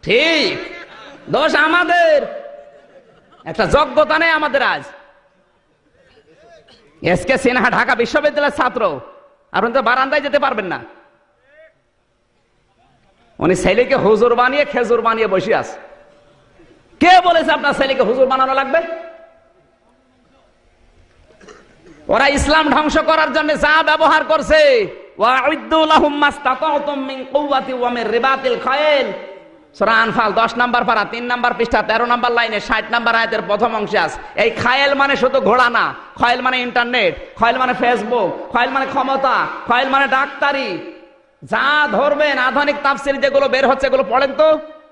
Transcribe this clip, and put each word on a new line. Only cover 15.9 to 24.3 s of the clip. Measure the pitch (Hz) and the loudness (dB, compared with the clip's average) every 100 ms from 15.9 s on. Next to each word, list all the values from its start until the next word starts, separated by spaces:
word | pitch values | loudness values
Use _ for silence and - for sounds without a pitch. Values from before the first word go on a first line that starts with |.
| - - _ _ _ _ _ - _ _ _ | -20 -20 _ _ _ _ _ -20 _ _ _
কে | 330 370 | 6 6
বলেছে | 359 339 285 | 6 2 2
আপনার | 302 294 | 0 0
ছেলেকে | - 269 269 | 0 0 0
হুজুর | 202 254 254 | 0 2 2
বানানো | 269 262 | 2 0
লাগবে? | 269 277 339 - - - - - _ _ _ _ _ _ _ _ _ _ _ _ _ _ _ _ _ _ _ _ _ - - _ _ - - - | 0 0 -2 -2 -10 -14 -20 -20 _ _ _ _ _ _ _ _ _ _ _ _ _ _ _ _ _ _ _ _ _ -20 -20 _ _ -20 -20 -4
ওরা | 202 277 | 0 2
ইসলাম | 285 - 311 302 | 2 2 2 2
ধ্বংস | 262 302 311 | 2 2 0
করার | 311 320 311 | 2 0 0
জন্য | 277 302 277 | -2 -2 0
যা | 294 311 | 2 2
ব্যবহার | 302 311 - 320 | 2 2 4 2
করছে, | 302 | 2